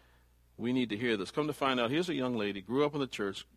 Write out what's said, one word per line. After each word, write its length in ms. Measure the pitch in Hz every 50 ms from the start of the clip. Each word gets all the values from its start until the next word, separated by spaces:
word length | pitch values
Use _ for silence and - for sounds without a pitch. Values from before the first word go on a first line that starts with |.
| - - - - _ _ _ _ _ _ _
We 160 | - 110 120 127
need 180 | 131 123 110
to 60 | 104
hear 200 | 104 127 123 110
this." 140 | 98 92 -
Come 180 | - 151 151 151
to 40 | 135
find 280 | - 147 135 131 123
out, 100 | 120 113
here's 180 | 135 160 180 180
a 60 | 156
young 220 | 135 127 127 123
lady, 240 | 110 104 101 98 98
grew 260 | 92 98 120 139 147
up 80 | 147 143
in 60 | 147
the 60 | 135
church, 380 | 123 - - 104 98 95 - - - -